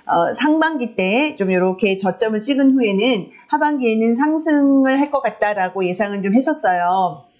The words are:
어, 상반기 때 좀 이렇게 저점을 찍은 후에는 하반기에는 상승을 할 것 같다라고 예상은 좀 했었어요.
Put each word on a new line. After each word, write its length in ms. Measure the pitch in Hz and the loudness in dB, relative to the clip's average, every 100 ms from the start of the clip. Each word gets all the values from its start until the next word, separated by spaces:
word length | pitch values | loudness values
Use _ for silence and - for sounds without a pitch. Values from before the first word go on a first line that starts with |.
어, 300 | - 170 165 | -4 0 0
상반기 600 | - 294 311 311 302 226 | 0 0 2 0 -2 -6
때 420 | - 185 226 302 - | -4 -2 0 -2 -2
좀 140 | 190 | 0
이렇게 460 | 185 185 185 202 190 | 2 0 0 -2 0
저점을 420 | 196 - 220 214 | -2 -2 -2 -2
찍은 340 | 214 269 269 | -2 2 4
후에는 580 | 262 220 196 240 220 160 - - | 4 2 2 0 0 -4 -16 -4
하반기에는 680 | 294 302 294 233 220 226 | -2 0 0 0 0 0
상승을 880 | 233 302 311 320 294 277 269 262 269 | 0 0 0 0 2 4 4 2 2
할 100 | 285 | 0
것 120 | 277 | -2
같다라고 640 | 233 214 208 208 185 190 180 | -4 -2 -2 -2 -4 -2 -4
예상은 360 | 180 202 202 | -2 -4 -4
좀 120 | 196 | 0
했었어요. 920 | 226 294 302 196 180 175 190 180 151 - | 2 0 0 0 0 0 0 -2 -4 -18